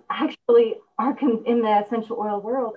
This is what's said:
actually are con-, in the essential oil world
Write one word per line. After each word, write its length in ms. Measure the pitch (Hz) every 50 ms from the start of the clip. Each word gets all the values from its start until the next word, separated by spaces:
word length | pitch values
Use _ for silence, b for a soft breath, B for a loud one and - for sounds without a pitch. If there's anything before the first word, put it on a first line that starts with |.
| - -
actually 640 | - 214 302 - - - _ - 233 240 233 220 - - - _ _ -
are 160 | 233 262 -
con-, 300 | - 269 240 226 220 -
in 160 | 254 240 240 226
the 220 | 214 214 208 208
essential 320 | - 240 226 - - 226 -
oil 220 | 214 214 208 202
world 340 | 185 220 247 269 247 220 214